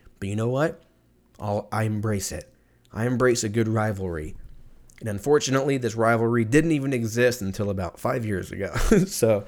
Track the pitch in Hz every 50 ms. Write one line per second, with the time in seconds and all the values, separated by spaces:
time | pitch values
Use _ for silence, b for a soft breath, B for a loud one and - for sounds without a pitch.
0 | b b b _ 104 98 - 107 110 117 127 135 147 165 165 - _ _ _ _
1 | _ _ _ _ _ _ _ - - 107 104 104 101 - - 107 110 110 107 107
2 | 104 113 107 98 92 - - - - - _ b b b b b b b - -
3 | 113 123 127 117 127 127 120 117 - 110 101 117 113 110 110 113 107 110 104 95
4 | 95 92 85 80 76 90 - - - - - - - - - - - - - -
5 | - 113 101 101 - 139 147 151 143 - 131 135 135 147 143 135 123 113 107 117
6 | 113 113 117 110 117 117 117 120 113 107 120 151 156 165 156 147 135 139 135 123
7 | 117 110 104 120 123 123 120 - 98 98 95 - 107 101 101 95 92 85 - -
8 | - 117 131 131 117 107 104 92 - - - - 98 92 - - - - 226 196
9 | 180 190 - - - 113 110 101 98